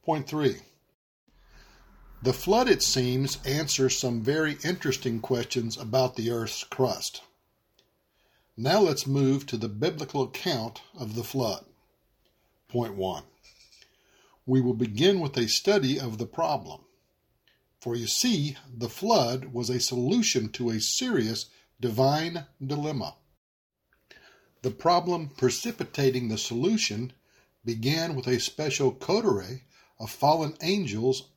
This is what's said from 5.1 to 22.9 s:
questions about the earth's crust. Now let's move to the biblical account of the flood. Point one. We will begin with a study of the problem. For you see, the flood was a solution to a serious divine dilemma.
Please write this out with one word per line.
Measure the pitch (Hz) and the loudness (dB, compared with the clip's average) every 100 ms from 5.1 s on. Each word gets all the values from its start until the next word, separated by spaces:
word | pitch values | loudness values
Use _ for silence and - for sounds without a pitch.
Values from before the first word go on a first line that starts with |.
| 113 | -4
questions | - 120 107 123 113 - | -2 -2 0 -2 -4 -6
about | 113 131 127 - | -2 0 2 0
the | 117 | -2
earth's | 117 113 - | -2 -4 -8
crust. | - - 127 - - - - _ _ _ _ _ _ _ _ _ _ _ _ - | -8 0 0 0 -8 -10 -20 _ _ _ _ _ _ _ _ _ _ _ _ -4
Now | 127 196 | 2 6
let's | 185 135 135 | 4 4 0
move | 139 131 139 139 | 4 4 4 0
to | 113 | -4
the | 110 | -4
biblical | 104 160 160 147 147 | -2 -2 -2 -4 -2
account | 123 - 185 131 113 - - 170 | -2 -2 -4 -2 -4 -10 -20 -10
of | 110 | -6
the | 113 | -6
flood. | 117 135 113 90 - _ _ _ _ _ _ _ _ _ _ | -4 -2 -2 -2 -12 _ _ _ _ _ _ _ _ _ _
Point | 120 113 | -4 -4
one. | 98 92 76 - _ - _ - - - _ _ _ _ _ | -4 -4 -4 -12 _ -20 _ -20 -20 -20 _ _ _ _ _
We | - 131 | 2 2
will | 127 | 4
begin | 113 120 104 180 190 | 0 -2 2 2 4
with | 147 127 | 0 -2
a | 113 | 0
study | - - 202 131 147 | 0 2 2 2 -2
of | 120 110 | -4 -6
the | 113 | -8
problem. | - 160 139 - - _ _ _ _ _ _ _ _ _ _ | -2 -2 -2 -6 -16 _ _ _ _ _ _ _ _ _ _
For | 123 | -6
you | 120 113 | -4 -2
see, | - 254 185 147 135 - 120 | 2 2 2 0 -4 -14 -8
the | 117 | -6
flood | - 208 214 120 131 131 | -4 2 4 4 -2 -4
was | 120 120 | -4 -2
a | 123 | 0
solution | - 123 123 233 - 127 107 | 0 0 2 2 2 2 -2
to | - 120 | -2 -2
a | 113 | 0
serious | - - 254 185 110 110 - _ _ _ | -2 -2 0 0 0 -4 -8 _ _ _
divine | 123 110 135 151 165 170 143 _ | -2 2 4 2 -2 -6 -12 _
dilemma. | 135 147 151 | -6 -4 -4